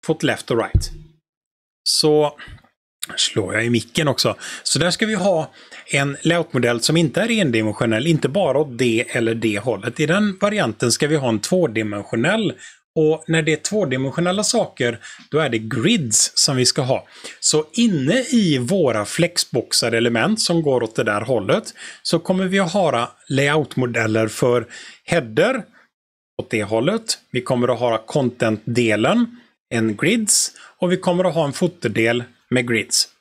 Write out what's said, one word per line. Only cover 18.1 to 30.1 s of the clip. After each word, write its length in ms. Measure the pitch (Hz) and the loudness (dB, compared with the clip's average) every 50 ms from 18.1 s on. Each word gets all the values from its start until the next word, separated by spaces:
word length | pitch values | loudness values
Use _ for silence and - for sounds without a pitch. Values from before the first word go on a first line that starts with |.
| 185 262 | 0 0
i 380 | 254 - - 233 208 170 147 127 | 0 2 2 2 4 4 2 2
våra 460 | 123 120 185 196 160 127 113 107 104 | 2 0 2 2 2 2 2 0 -2
flexboxade 920 | - - - 165 165 - - - - - 127 - - - - - 117 107 | -4 0 0 0 0 0 -4 -4 -2 -2 -4 -2 0 -2 0 0 2 2
element 440 | 117 117 120 117 113 117 170 220 214 | 2 2 2 2 2 2 2 2 0
som 220 | - - 175 170 160 | 0 0 0 2 2
går 200 | 143 131 123 117 | 2 2 2 0
åt 140 | 110 - | -2 -2
det 80 | - 123 | -2 -2
där 160 | 107 104 104 | 0 0 -2
hållet, 540 | 110 117 135 113 95 98 147 208 220 - - - - - - - _ | 0 0 -2 -2 2 0 0 0 0 -6 -16 -16 -18 -18 -18 -12 _
så 160 | - - 165 | -2 -2 -2
kommer 260 | - - 185 185 190 | 0 0 0 0 0
vi 140 | 185 185 196 | 0 0 0
att 140 | 196 165 165 | 0 0 0
ha 440 | 208 185 156 127 117 117 - - _ _ - | 0 2 2 2 0 -2 -4 -6 _ _ -2
layoutmodeller 1000 | 139 131 139 143 147 156 147 - - - 131 123 117 117 113 110 110 113 113 110 | 0 0 2 2 2 0 0 -2 -2 -2 -2 -2 0 -2 0 2 2 2 0 0
för 380 | - - - 123 120 123 113 - - - - - - - _ | 0 0 2 2 2 2 0 -4 -14 -20 -18 -20 -20 -20 _
header 580 | - 170 170 131 113 110 131 170 226 262 247 185 - _ - _ _ _ _ _ _ _ _ _ _ _ - - | -2 0 0 0 0 0 0 2 2 0 -4 -6 -12 _ -20 _ _ _ _ _ _ _ _ _ _ _ -12 -8
åt 80 | - | -4
det 120 | - 110 104 | -4 -4 -2
hållet. 560 | 95 110 113 120 160 208 226 220 - - - _ _ | 0 -2 0 0 0 -2 -2 -4 -6 -10 -10 _ _
Vi 100 | - 127 | -6 -6
kommer 320 | 120 - 139 120 123 123 123 | -2 0 0 0 2 0 0
att 60 | 117 | 0
ha 200 | 123 120 113 110 | 0 0 0 -2
contentdelen, 1400 | - - - 151 135 123 123 - 127 113 110 107 - - 117 120 120 110 107 107 110 139 196 240 240 233 - - - _ _ _ _ _ | -4 -2 -2 0 0 0 0 0 0 0 0 -2 -4 -2 0 2 2 2 2 2 2 2 4 2 2 0 -2 -16 -20 _ _ _ _ _
en 260 | - 117 113 110 107 | -2 0 0 0 0
grids, 560 | 101 - 160 | 0 0 0